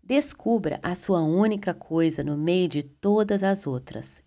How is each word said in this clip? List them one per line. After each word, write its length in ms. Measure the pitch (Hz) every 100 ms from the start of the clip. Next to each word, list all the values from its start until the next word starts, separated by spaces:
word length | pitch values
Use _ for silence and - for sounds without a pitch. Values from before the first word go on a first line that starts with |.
Descubra 760 | - 269 285 - - 226 160 143
a 100 | -
sua 300 | 180 - 185
única 500 | 156 170 214 208 190
coisa 500 | 175 - 160 165 156
no 140 | 139 147
meio 320 | 156 180 180
de 140 | 143
todas 580 | 139 _ 196 208 208 202
as 240 | 196 196 147
outras 560 | 127 131 - - -